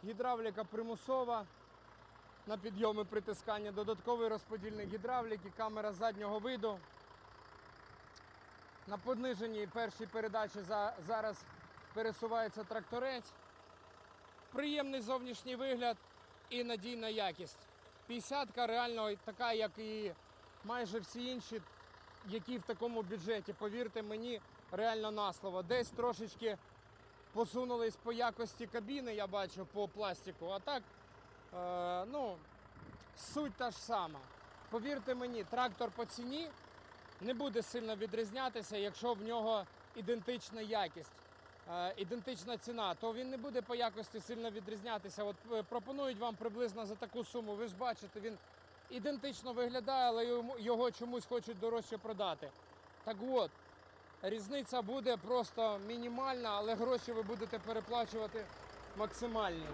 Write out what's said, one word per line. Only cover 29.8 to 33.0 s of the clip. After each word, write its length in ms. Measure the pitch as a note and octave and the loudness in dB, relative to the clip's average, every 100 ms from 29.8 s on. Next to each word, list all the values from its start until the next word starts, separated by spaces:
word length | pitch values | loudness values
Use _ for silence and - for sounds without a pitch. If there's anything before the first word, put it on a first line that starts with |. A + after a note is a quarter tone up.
| G3+ | -2
пластику. 600 | F#3 G#3 F3+ - E3+ E3 | 0 -2 -2 -6 -6 -4
А 100 | G3 | -2
так, 240 | G3 C#4 G3+ - - - - - - | 0 -2 -2 -18 -20 -20 -20 -20 -12
е, 520 | F3+ F3+ F3+ F3 F3+ G3 | -4 -2 2 2 2 0
ну, 320 | C#4+ B3 F3 - - - - - - | 0 -2 -2 -10 -18 -18 -16 -14 -14